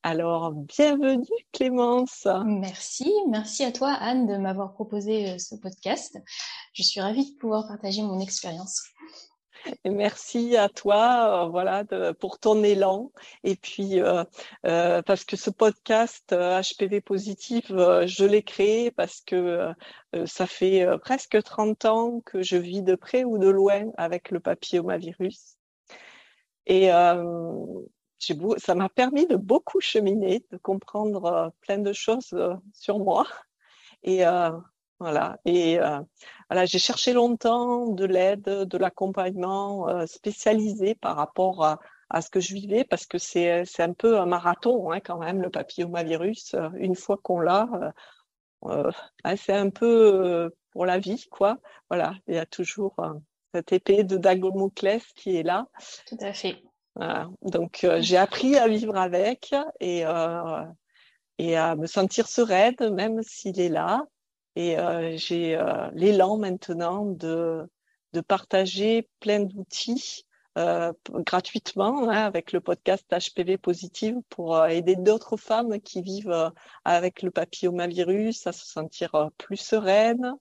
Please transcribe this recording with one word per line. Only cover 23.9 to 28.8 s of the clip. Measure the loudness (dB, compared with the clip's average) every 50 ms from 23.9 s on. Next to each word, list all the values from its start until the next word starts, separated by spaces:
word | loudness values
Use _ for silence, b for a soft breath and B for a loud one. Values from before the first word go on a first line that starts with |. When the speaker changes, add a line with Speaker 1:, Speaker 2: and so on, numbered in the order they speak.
| -6 -4
Speaker 1:
avec | -4 -4 -4 -6 _ -6
le | -6 -4
papillomavirus. | -2 -2 -4 -4 -4 -2 -2 -2 0 0 -4 -4 -6 -10 -8 _ -6 -6 -6 -10 -20 _ _ _ _ _ _ _ _ B B B B B B B B B B B B B _ _ _
Et, | 2 4 6 6 8 8
euh, | 8 8 6 4 4 0 -4 -6 -6 -6 -6 -8 -8 -10 -10 -12 -14 -14 -16 _ _ _ _ _ _
j'ai | -6 -6 -6
beau-, | -2 0 -2 -2
ça | -2 0 0 0
m'a | 2